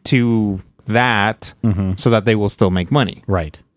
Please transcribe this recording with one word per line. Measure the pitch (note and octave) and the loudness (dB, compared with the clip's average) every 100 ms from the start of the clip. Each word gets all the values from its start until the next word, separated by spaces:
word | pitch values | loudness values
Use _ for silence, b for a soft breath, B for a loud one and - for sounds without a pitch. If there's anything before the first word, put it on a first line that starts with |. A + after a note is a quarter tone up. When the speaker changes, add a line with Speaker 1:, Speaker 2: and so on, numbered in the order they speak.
Speaker 1:
to | - C3+ A#2+ A2+ G#2+ F#2+ - _ - | -2 0 2 0 0 -4 -8 _ -2
that | A2 B2 A2 G2+ A2+ - - | 2 2 4 2 -2 -12 -6
Speaker 2:
Mm-hmm. | A#2 G2 F#2+ F#2+ | -2 -2 -2 -2
Speaker 1:
so | - | 2
that | A2+ G#2 | 2 2
they | |
will | A2 G#2 | 0 -2
still | - G2+ | 0 0
make | F#2 F2+ | 0 0
money. | D3 A2 - - | 0 -2 -6 -4
Speaker 2:
Right. | F#2+ D#2 - _ | -4 -4 -12 _